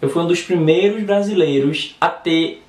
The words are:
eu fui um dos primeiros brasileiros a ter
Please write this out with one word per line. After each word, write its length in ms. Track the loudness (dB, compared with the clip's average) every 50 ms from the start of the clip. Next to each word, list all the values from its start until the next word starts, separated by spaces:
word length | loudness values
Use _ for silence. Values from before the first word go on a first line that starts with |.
eu 80 | -6 -4
fui 140 | -2 -2
um 40 | 0
dos 160 | 0 0 -2
primeiros 600 | -2 -2 -2 0 2 2 4 4 2 2 0 0 -2
brasileiros 920 | 0 0 0 0 0 0 2 2 2 2 2 0 0 -2 -4 -6 -10 -6 -2
a 80 | -2 -2
ter 560 | -2 -4 -4 -2 0 0 0 -2 -6 -10 -18